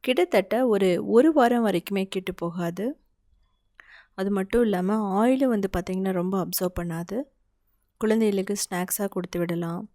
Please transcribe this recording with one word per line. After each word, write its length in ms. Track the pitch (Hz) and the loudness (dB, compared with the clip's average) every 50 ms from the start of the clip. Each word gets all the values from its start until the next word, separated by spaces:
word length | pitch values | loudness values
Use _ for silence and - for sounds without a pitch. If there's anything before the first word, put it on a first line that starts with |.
| - | 0
கிட்டத்தட்ட 500 | 247 254 262 359 359 - 208 190 190 202 233 262 | 0 2 2 2 2 2 0 2 2 0 0 2
ஒரு, 220 | 247 214 196 196 185 175 - 214 | 2 2 4 4 2 2 2 0
ஒரு 220 | 208 202 226 269 320 | 4 4 6 6 6
வாரம் 340 | 311 302 247 240 240 240 226 | 6 6 4 4 4 2 2
வரைக்குமே 380 | 214 185 170 - - 196 196 190 | 2 0 0 -2 -2 -4 -4 -4
கெட்டு 280 | 190 - 190 185 - 185 | -4 -6 -8 -6 -6 -8
போகாது. 520 | - 175 170 165 180 175 170 170 185 202 247 311 _ _ _ _ _ _ _ _ _ _ _ _ _ _ _ _ _ - _ - - - _ _ | -6 -6 -6 -4 -4 -4 -4 -4 -4 -6 -6 -6 _ _ _ _ _ _ _ _ _ _ _ _ _ _ _ _ _ -20 _ -20 -20 -20 _ _
அது 120 | - 190 196 | -4 -2 0
மட்டும் 320 | 202 196 190 196 - 233 240 | 0 -2 -2 0 2 2 2
இல்லாம, 260 | 220 196 180 180 190 214 220 214 196 185 | 2 2 0 0 0 0 0 0 0 2
ஆயிலும் 400 | 202 220 247 262 262 277 262 233 | 2 4 4 4 2 2 2 2
வந்து 160 | 208 196 190 | 0 -2 -2
பார்த்தீங்கன்னா, 440 | - 180 180 - 185 185 190 196 185 | -2 -4 -4 -4 -4 -4 -2 -2 -2
ரொம்ப 220 | 185 175 185 190 196 | -2 -2 0 -2 -2
அப்சர்வ் 380 | 175 180 180 - 190 180 180 | -2 -2 -4 -4 -4 -4 -4
பண்ணாது. 400 | - 170 170 165 165 175 170 196 233 294 _ _ _ _ _ _ _ _ _ _ _ _ _ _ _ | -4 -6 -6 -6 -6 -8 -6 -6 -8 -8 _ _ _ _ _ _ _ _ _ _ _ _ _ _ _
குழந்தைகளுக்கு 540 | - 220 214 226 220 214 202 196 190 - 202 | 0 0 2 4 2 2 2 0 -2 -4 -4
ஸ்நாக்ஸா 500 | 202 - - 190 180 180 185 - - 208 | -6 -4 -6 -4 -6 -4 -4 -4 -4 -4
கொடுத்து 320 | 196 - 190 180 180 - 175 | -4 -4 -6 -8 -6 -4 -4
விடலாம். 440 | 175 170 175 170 175 170 170 180 214 - | -4 -2 -2 -4 -4 -6 -6 -8 -10 -12